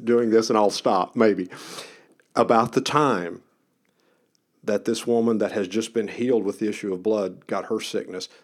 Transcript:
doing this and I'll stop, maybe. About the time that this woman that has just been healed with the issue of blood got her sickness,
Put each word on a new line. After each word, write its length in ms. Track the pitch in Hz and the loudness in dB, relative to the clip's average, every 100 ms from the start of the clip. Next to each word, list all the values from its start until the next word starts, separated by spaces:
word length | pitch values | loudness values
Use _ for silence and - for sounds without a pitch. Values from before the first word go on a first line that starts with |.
doing 280 | 117 120 117 | 2 2 4
this 180 | 113 113 | 4 4
and 80 | 110 | 4
I'll 120 | 104 | 2
stop, 440 | - 127 98 90 | 2 0 0 0
maybe. 340 | 120 110 95 90 - - - - - _ _ _ | 2 4 2 -4 -12 -16 -16 -16 -20 _ _ _
About 380 | - 113 117 117 | 0 4 4 2
the 80 | - | 0
time 640 | - 147 143 98 87 92 _ _ _ _ _ _ _ _ _ _ _ _ | 0 2 2 0 -4 -10 _ _ _ _ _ _ _ _ _ _ _ _
that 220 | 104 101 | -4 -2
this 220 | - 113 123 | -2 -2 0
woman 320 | 117 117 107 | 0 2 0
that 140 | 101 | -2
has 140 | 107 92 | -4 -4
just 280 | 107 110 | -4 -4
been 140 | 117 101 | -4 -4
healed 360 | - 123 117 | -4 0 0
with 140 | 98 - | 0 -4
the 100 | 107 | -6
issue 240 | 101 104 | -6 -6
of 100 | 92 | -4
blood 440 | 104 107 95 92 - | -2 0 -2 -6 -8
got 200 | 98 - | -6 -4
her 140 | 107 | -6
sickness, 480 | - 107 - 92 - _ | -4 -8 -8 -10 -14 _